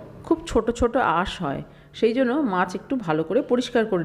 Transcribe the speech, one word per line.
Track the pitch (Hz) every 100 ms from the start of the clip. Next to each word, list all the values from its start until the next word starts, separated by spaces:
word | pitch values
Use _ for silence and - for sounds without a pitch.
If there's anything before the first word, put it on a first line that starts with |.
| - -
খুব | - 330 -
ছোট | 240 226 233
ছোট | 240 247 113 165
আঁশ | 196 -
হয়, | 156 151 151 - - -
সেই | 220 247
জন্য | 247 285 269
মাছ | 185 185 185
একটু | - 269 170
ভালো | 156 160
করে | 220 285
পরিষ্কার | 247 247 240 220
করে | 185